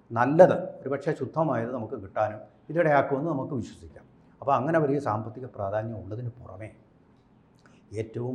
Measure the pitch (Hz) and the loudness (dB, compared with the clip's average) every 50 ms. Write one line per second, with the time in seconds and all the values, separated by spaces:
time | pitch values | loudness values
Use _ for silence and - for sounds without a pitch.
0 | _ - 117 113 123 135 151 165 185 190 - - - - - - - 131 139 135 | _ -4 0 2 2 6 8 8 8 8 8 4 -2 -6 -10 -8 -6 -6 -6 -4
1 | - 165 147 - 135 113 - 151 160 151 131 117 113 117 131 127 113 117 143 117 | -2 -2 -4 -2 -4 -4 -2 0 0 0 0 0 -2 -4 -6 -6 -8 -8 -10 -10
2 | 95 92 - 113 107 104 - - - - - _ _ - 151 165 170 156 147 139 | -12 -6 -2 -2 -2 -2 -2 -6 -14 -18 -20 _ _ -4 0 0 2 4 4 4
3 | - - 139 131 151 165 156 135 - - 147 123 104 - - - - - - - | 4 2 0 -2 -2 -2 -2 -4 -4 -4 -4 -6 -6 -8 -10 -18 -20 -20 -20 -20
4 | - - - - - - _ - 120 127 139 123 127 151 165 165 151 135 139 147 | -20 -20 -20 -20 -20 -20 _ -6 0 2 2 2 2 2 2 4 4 4 2 2
5 | - 120 104 110 110 113 113 131 123 117 - - 101 98 101 107 110 113 113 104 | 0 0 -2 -2 -2 -6 -10 -12 -14 -12 -8 -6 -4 -2 -2 -2 -2 -4 -6 -8
6 | 90 92 107 110 123 117 - - - - 95 98 110 104 - - - _ _ _ | -10 -8 -8 -8 -8 -8 -10 -12 -16 -16 -16 -14 -14 -16 -16 -20 -20 _ _ _
7 | _ _ _ _ _ _ _ _ _ _ _ _ - - - - _ - 101 104 | _ _ _ _ _ _ _ _ _ _ _ _ -20 -20 -20 -20 _ -10 -6 -6
8 | 110 - - 127 120 123 | -6 -6 -6 -6 -6 -6